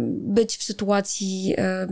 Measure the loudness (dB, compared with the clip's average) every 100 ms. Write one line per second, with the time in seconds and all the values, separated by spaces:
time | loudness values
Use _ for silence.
0 | -2 -2 2 2 2 0 -4 -2 2 2
1 | 2 -4 -4 -2 0 2 0 0 -2